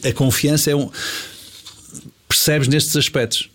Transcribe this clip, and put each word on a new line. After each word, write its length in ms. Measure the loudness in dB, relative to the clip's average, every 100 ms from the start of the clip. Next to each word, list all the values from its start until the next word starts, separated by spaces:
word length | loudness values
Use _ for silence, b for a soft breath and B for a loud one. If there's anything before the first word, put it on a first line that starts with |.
| -2
a 60 |
confiança 580 | 0 2 2 2 2 2
é 60 | 0
um, 140 | -2 B B B B B B B B B -20 -20 -20 -18 -4
percebes 400 | 0 2 2 4
nestes 260 | 2 2 0
aspectos. 520 | 0 0 0 -2 -6